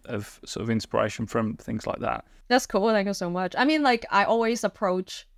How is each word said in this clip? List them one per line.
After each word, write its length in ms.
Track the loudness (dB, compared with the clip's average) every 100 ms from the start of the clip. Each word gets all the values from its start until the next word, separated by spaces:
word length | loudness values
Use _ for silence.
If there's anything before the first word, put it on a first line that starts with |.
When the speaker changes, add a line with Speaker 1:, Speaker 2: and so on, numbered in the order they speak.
Speaker 1:
of 340 | -8 -6 -8 -12
sort 180 | -10 -6
of 60 | 0
inspiration 560 | 0 0 0 0 -2 -4
from 300 | 0 -2 -4
things 300 | -6 -6 -4
like 140 | -4
that. 260 | -4 -4 -8 -14 0
Speaker 2:
That's 180 | 0 2
cool. 240 | 2 2
Thank 160 | 2 0
you 80 |
so 160 | -2 -4
much. 240 | -2 -2 0
I 80 |
mean, 180 | 2 4
like, 220 | 4 2 2
I 140 | 2
always 380 | 4 4 2 0
approach, 640 | -2 -2 -2 0 -4 -10 -16